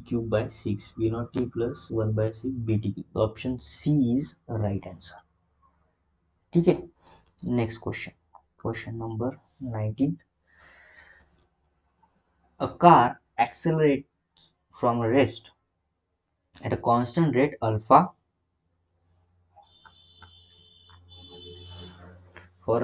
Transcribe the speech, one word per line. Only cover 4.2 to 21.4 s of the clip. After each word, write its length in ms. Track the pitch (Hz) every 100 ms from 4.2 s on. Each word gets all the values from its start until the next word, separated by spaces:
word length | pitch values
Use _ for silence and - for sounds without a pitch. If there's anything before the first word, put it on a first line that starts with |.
| 151 - - 110
right 260 | 104 98 -
answer। 280 | 87 - - _ _ _ _ _ _ _ _ _ _ _ _ _
ठीक 140 | 170 175
है, 80 | - - _ - - _ _ 120 123
नेक्स्ट 240 | 110 -
क्वेश्चन, 300 | 101 - - - _ - _ _
क्वेश्चन 320 | 110 110 113
नंबर 420 | 113 113 110 123 - _ -
नाइनटीन। 520 | 131 107 107 110 143 170 _ _ _ _ - - - - - - _ _ _ _ _ _ _ _ _ _ _ _ _ -
A 100 | - - 175
car 320 | 151 120 - _ - -
accelerates 1040 | - 170 160 151 135 - _ _ _ _ _ _ -
from 280 | 120 120 113
a 20 |
rest 420 | 135 113 - - _ _ _ _ _ _ _ _ _ _ -
at 100 | 113
a 20 | -
constant 500 | 123 120 120 170 160 123
rate 180 | 147 -
alpha 360 | 110 110 - 139 185 - _ _ _ _ _ _ _ _ _ _ _ _ _ _ _ _ - _ _ - - - _ _ _ _ _ - - - - 87